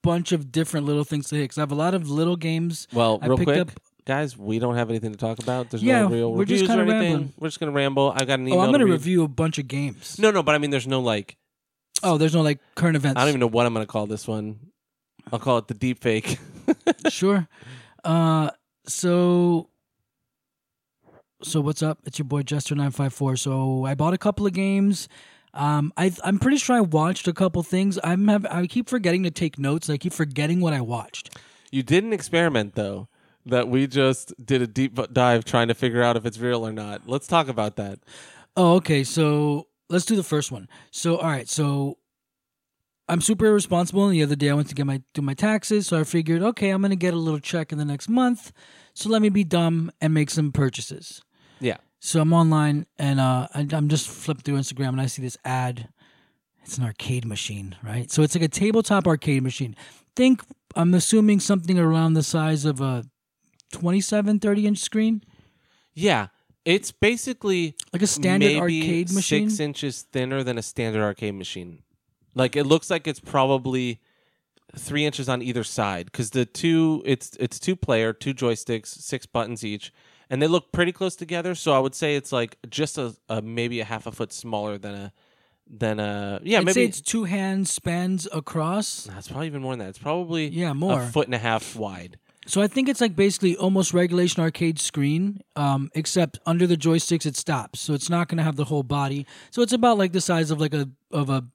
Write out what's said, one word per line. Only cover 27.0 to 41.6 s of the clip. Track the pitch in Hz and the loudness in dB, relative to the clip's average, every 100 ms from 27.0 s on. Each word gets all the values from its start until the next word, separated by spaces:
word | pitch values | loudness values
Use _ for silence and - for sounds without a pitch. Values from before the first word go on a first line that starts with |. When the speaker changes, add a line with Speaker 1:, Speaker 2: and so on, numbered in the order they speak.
| 165 180 - | 2 0 -4
Speaker 1:
a | |
couple | 160 190 175 | 0 0 0
things. | 165 180 196 185 | -2 0 0 0
I'm | 170 180 208 | 0 2 4
have, | 208 196 | 4 0
I | 170 180 | -2 -2
keep | 240 240 | -2 -2
forgetting | 247 180 185 | -2 0 0
to | 180 | 0
take | - 160 139 | -2 -4 -2
notes. | 139 160 - | -2 -2 -2
And | 147 | -4
I | |
keep | 180 | -4
forgetting | - 151 131 156 180 | -4 -4 -2 0 2
what | 165 | 0
I | 143 | 0
watched. | 117 117 - - - - - _ _ | -4 -6 -8 -16 -18 -20 -20 _ _
Speaker 2:
You | 135 | -4
did | 123 170 | 2 2
an | 220 | 2
experiment, | 202 - 165 170 123 101 107 | -4 0 2 2 2 -2 -4
though, | 101 98 120 _ _ _ - | -4 -6 -12 _ _ _ -2
that | 123 120 | 0 2
we | 127 139 | 0 2
just | 135 131 131 - - 113 | 2 2 0 -6 -18 0
did | 131 | 0
a | 120 | 2
deep | 107 131 117 | 0 -2 -2
v-, | 120 | -2
dive | 127 123 117 - | 4 4 4 2
trying | 120 117 | 2 2
to | |
figure | 117 127 120 | 2 0 2
out | 120 117 | 2 2
if | 113 | -2
it's | 107 | -4
real | 123 120 110 | -2 -2 -4
or | |
not. | 110 104 104 117 | -8 -10 -12 -6
Let's | 139 - | -6 2
talk | 170 139 | 0 2
about | 117 104 - | -2 -4 -4
that. | 101 98 _ - - - - - | -10 -12 _ -20 -20 -20 -6 4
Speaker 1:
Oh, | 175 180 | 6 6
okay. | - 147 | 4 0
So | 131 165 151 147 147 147 - _ _ | 0 0 2 2 0 -2 -6 _ _
let's | 175 180 | -2 2
do | 214 | 0
the | |
first | 170 151 - | 0 -2 -2
one. | 117 92 - - | -10 -14 -20 -16
So, | - 170 170 | -4 -2 0
all | 165 | 0
right. | 139 - | -2 -4
So | - | -2